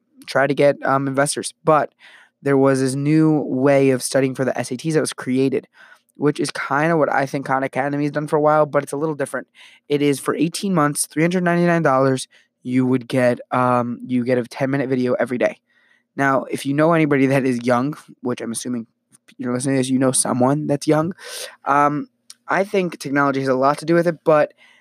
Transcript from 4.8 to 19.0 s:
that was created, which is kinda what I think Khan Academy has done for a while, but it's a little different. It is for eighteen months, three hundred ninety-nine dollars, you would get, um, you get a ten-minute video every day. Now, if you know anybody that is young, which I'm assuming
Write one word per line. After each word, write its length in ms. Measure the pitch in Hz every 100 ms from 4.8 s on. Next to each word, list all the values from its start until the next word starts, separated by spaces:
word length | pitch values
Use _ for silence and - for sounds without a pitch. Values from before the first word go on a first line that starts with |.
| 160 156
that 40 |
was 140 | 127
created, 560 | - - 131 135 123 - _ - - _ -
which 260 | 143 147
is 100 | 143
kinda 460 | - - 139 156 165
what 120 | 139
I 160 | - 139
think 200 | 147 131
Khan 180 | 131
Academy 400 | 135 - 139 143
has 80 | 147
done 160 | 143 151
for 80 | 156
a 60 |
while, 240 | 151 151 151
but 180 | 143
it's 80 | 139
a 60 | 143
little 180 | 160 147
different. 320 | 139 131 - _ - - -
It 140 | 143
is 180 | 143 135
for 160 | - -
eighteen 380 | 175 - 202
months, 320 | 180 147 147 -
three 180 | -
hundred 200 | 170 185
ninety-nine 400 | 175 175 175 170
dollars, 440 | 151 131 135 131 - _ _ _
you 220 | 127 127 127
would 220 | 127 120
get, 320 | 131 123 120 -
um, 500 | 131 127 123 120 117 127
you 200 | 127 120
get 120 | 127
a 60 |
ten-minute 460 | 120 - 135 139 131
video 240 | 131 123
every 240 | 123 120 123
day. 240 | 110 - _ _ _ _ _ -
Now, 260 | 139 135 -
if 200 | - 139
you 80 |
know 180 | 139 160
anybody 360 | 165 156 143 135
that 180 | 139 131
is 200 | 120 120
young, 280 | 123 135 151 - -
which 200 | 123 123
I'm 100 | 117
assuming 360 | 113 127 123 113 _